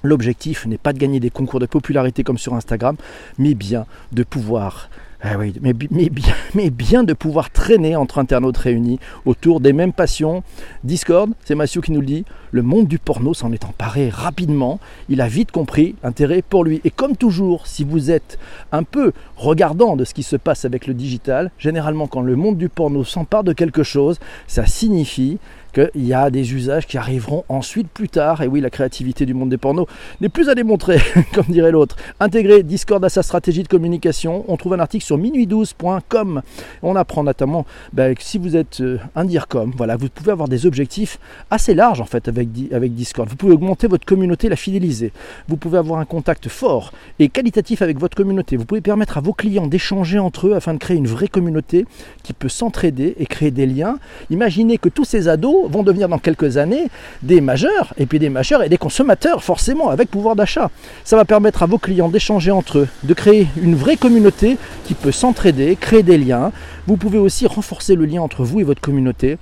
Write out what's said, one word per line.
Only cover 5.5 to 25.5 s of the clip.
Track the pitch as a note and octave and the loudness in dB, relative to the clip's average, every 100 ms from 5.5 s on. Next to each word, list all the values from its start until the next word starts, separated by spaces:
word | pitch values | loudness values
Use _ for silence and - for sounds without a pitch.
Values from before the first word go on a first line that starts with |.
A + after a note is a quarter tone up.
| F2+ | -2
mais | C3 | -2
bi-, | A#2 D3 | -2 -2
mais | D#3+ E3+ | 0 0
bien, | C3+ - - | 2 2 2
<laughs> | - | 0
mais | G3 F#3 | -2 -2
bien | A#2+ A#2 A#3+ | -2 2 4
de | A3 | 4
pouvoir | D#3 D#3 D#3 - | 0 -2 -2 0
traîner | - - A3+ D#3 D#3+ | 0 4 4 4 0
entre | C3 D3 | -2 -2
internautes | C3 B2+ C3 B2 | 0 2 2 0
réunis | B2+ A#2+ A#2+ B2+ - - | 0 0 0 -2 -8 -8
autour | - A#2+ D#3+ D#3+ | -2 2 2 4
des | C3 | 4
mêmes | C#3+ F3+ | 4 0
passions. | - E3+ - D#3 F3 - - - - | 0 -2 0 -2 -4 -8 -16 -16 -12
Discord, | B2 E3+ - E3+ G#3 A3+ | -6 -4 2 2 2 -4
c'est | - D3+ | -4 -2
Mathieu | D3+ F3+ | -2 -2
qui | - | -2
nous | D3+ | -2
le | C3+ | -2
dit, | D3+ - - - | -4 -8 -16 -4
le | B2 | -2
monde | A#2+ B2+ G3 | 2 2 2
du | E3 | 0
porno | - B2+ B2 | -4 -2 -2
s'en | E3 A#2 | -2 -4
est | A2+ | -6
emparé | - - G#2+ A#2 C3 | -8 -8 -4 -2 -2
rapidement. | G2+ F3 E3 F3 D3 B2+ C3+ - - - | -2 -6 -4 -2 0 -2 -4 -12 -18 -4
Il | C3+ | -2
a | A#2 | 0
vite | A#2 - | -2 -2
compris | E3+ D3 - E3+ - | -2 -2 2 0 0
l'intérêt | B2 A#2 C#3+ F3+ | -8 -2 0 0
pour | F#3 G3 | 0 0
lui. | E3 D#3 | 2 0
Et | E3 | -2
comme | - C4+ A#3+ | -2 -4 0
toujours, | A#3+ F3 F#3+ F3 - | 0 2 0 -2 -4
si | - | -6
vous | C#3+ D#3+ C3+ | -2 -2 0
êtes | D#3+ - - - - - | -2 -2 -14 -14 -18 -6
un | D3+ | -6
peu | E3 C#4+ B3 - - - | -4 0 0 -2 -14 -6
regardant | C3+ D#3+ F3 D#3+ A#3 F3+ | 0 2 2 2 2 2
de | |
ce | - | -4
qui | - | -6
se | C3+ C#3 | -4 -4
passe | - D3 | -2 -2
avec | B2+ B2 - | -2 -6 -6
le | |
digital, | B2+ C3+ B2 - C3 F3+ - | -6 -6 -6 -2 -2 -2 -4
généralement | D3+ D#3+ D3+ D#3 D3+ | -4 -2 -4 -4 -4
quand | C3 | -4
le | B2+ B2+ | -2 0
monde | G3 F#3+ | 0 0
du | E3+ | -4
porno | - D#3 C#3+ | -2 -2 -2
s'empare | B2+ - D#3 G#3+ | -4 -6 -2 0
de | F#3+ | 0
quelque | D#3+ E3+ D#3+ | 0 0 0
chose, | D3 C#3+ C#3+ F3 - - - | 0 2 0 0 -8 -18 -4
ça | - - | 0 2
signifie | - A3+ F#3+ C#3+ - C3 F#3 - | 2 0 0 -2 -2 -2 -2 -10